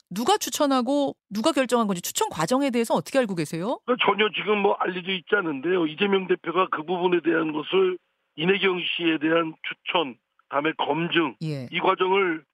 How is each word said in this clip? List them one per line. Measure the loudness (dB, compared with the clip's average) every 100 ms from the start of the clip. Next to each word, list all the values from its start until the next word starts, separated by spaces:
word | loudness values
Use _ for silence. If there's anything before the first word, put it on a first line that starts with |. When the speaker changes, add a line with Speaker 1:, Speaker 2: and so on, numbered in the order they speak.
| _
Speaker 1:
누가 | -2 2 2
추천하고 | 0 0 2 2 2 0 0 -4 _
누가 | -2 2
결정한 | 2 2 2 2
건지 | -2
추천 | -6 -2 -2
과정에 | 0 0 2 2
대해서 | 0 2
어떻게 | 0 2 0
알고 | 0 -2
계세요? | -4 -4 -4 -4
Speaker 2:
그러니까 | -2 0
전혀 | 2 2 0
지금 | 0 -2 2
뭐 | 2 2
알려져 | -2 -4 -4
있지 | -6 -2 0
않은데요. | 0 -4 -2 0 0
이재명 | 0 0 2 0
대표가 | -2 -2 -2 0
그 | -2
부분에 | -4 -2 2 2
대한 | 2 0 0
것을 | -4 -2 2 2 0 _ _ _ -2
이내경 | 0 2 2 0
씨에 | -2 -2 0 0
대한 | 2 2 0 -4
추천, | -12 -10 -2 -2 -2 -6 _ _ _
다음에 | -2 -2 -2
검증, | -2 0 0 0 0 -2
Speaker 1:
예. | -8 -8 -6
Speaker 2:
이 | -2
과정을 | 0 2 2 2 2 -2 -8